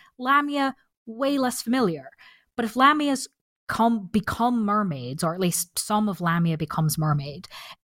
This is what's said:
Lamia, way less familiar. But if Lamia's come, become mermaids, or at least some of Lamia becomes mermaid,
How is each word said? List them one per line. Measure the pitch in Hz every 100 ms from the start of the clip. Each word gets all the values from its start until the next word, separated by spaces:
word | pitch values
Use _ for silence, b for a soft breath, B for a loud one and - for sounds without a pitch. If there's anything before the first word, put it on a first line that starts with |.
| b -
Lamia, | 247 277 294 285 269 262 _ _ -
way | 226 277 285
less | 254 247
familiar. | - 254 220 156 135 b b b b -
But | 226
if | 240
Lamia's | 269 302 294 262 - _ _ _ -
come, | - 233 226 185
become | 214 - - 240 240
mermaids, | 208 208 202 139 123 131
or | 170
at | 175
least | 180 - - -
some | - 214 214
of | 185
Lamia | 175 170 170 160
becomes | 156 - 156 151
mermaid, | 151 147 143 143 - B B B